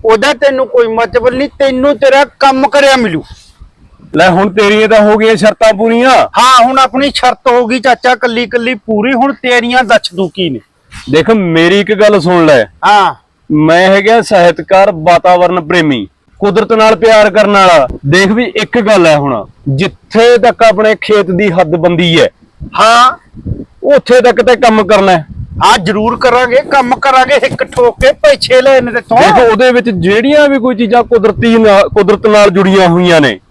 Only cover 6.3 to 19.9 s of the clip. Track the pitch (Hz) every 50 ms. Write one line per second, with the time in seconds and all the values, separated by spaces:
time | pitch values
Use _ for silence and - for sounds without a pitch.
6.3 | - 196 240 254 254 254 226 254 262 269 262 262 - 254 277 285 - - - 262
7.3 | - _ _ 262 240 247 247 214 247 262 208 262 240 - - 254 254 247 262 247
8.3 | 226 233 247 196 240 233 226 240 254 214 _ 220 220 208 208 254 277 226 254 277
9.3 | 277 - - 247 247 240 240 240 247 254 254 202 233 - - - 175 180 196 165
10.3 | _ 196 185 165 131 110 _ _ _ _ _ _ - - - - 139 156 156 220
11.3 | 226 214 190 170 160 160 165 175 196 202 196 185 214 196 214 208 208 196 147 180
12.3 | 180 175 165 156 147 123 107 101 _ _ - 185 208 208 190 170 135 _ _ _
13.3 | _ _ _ _ 151 151 156 160 165 175 185 190 196 202 190 214 226 233 165 -
14.3 | 214 185 175 175 160 175 160 - 196 190 196 208 190 160 156 175 175 170 - 180
15.3 | 180 175 180 175 180 180 160 147 180 175 160 151 135 113 98 - _ _ _ _
16.3 | _ _ 196 202 175 214 214 214 226 214 220 220 220 160 220 226 220 214 208 214
17.3 | 180 214 208 202 202 196 190 185 170 151 135 123 - - - 139 160 185 196 190
18.3 | 214 233 247 196 - 214 208 - - 196 202 208 214 190 170 165 151 147 143 139
19.3 | 127 107 98 - _ _ - 143 139 139 190 190